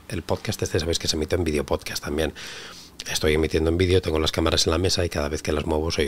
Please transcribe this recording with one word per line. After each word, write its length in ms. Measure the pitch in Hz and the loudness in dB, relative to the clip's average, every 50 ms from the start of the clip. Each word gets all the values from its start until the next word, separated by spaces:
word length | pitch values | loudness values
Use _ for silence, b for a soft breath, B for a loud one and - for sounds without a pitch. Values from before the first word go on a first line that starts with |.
| - - | -8 -8
el 140 | - 87 - | -8 -6 -4
podcast 400 | - - - - - 98 - - | -2 -4 -4 -2 -4 -4 -4 -2
este, 180 | - - 95 | -2 0 0
sabéis 180 | 80 85 82 - | 0 0 -2 -2
que 80 | - | -2
se 100 | - - | -2 -2
emite 200 | 78 76 - 90 | -2 0 0 0
en 80 | 90 87 | 0 2
video 200 | 78 76 71 69 | 2 0 0 0
podcast 380 | - 78 78 - - - - - 76 | 0 -2 -2 -2 -4 -8 -8 -6 -4
también 240 | 73 76 80 73 - B B B B B B B B B B B B - - - - | -2 0 0 -2 -2 B B B B B B B B B B B B -12 -8 -6 -4
estoy 220 | - - 78 76 | 0 2 2 4
emitiendo 340 | 78 78 76 - 82 78 82 | 4 2 2 2 2 2 2
en 80 | 82 | 4
vídeo, 240 | 87 95 87 92 92 | 4 4 4 4 4
tengo 180 | - 85 80 78 | 2 2 0 0
las 140 | 78 78 - | 0 0 0
cámaras 340 | - 82 82 82 85 - | 2 2 2 4 4 4
en 40 | - | 2
la 80 | 82 82 | 2 2
mesa 260 | 92 90 - - 90 | 2 2 2 2 0
y 60 | 82 | 0
cada 180 | - 80 73 71 | 0 -2 -2 -2
vez 140 | 76 76 - | -2 -4 -2
que 100 | - 76 | -2 -2
las 140 | 76 76 | -2 0
muevo 240 | 82 80 76 80 82 | 0 0 0 0 0
soy 160 | - - 76 | 0 0 -2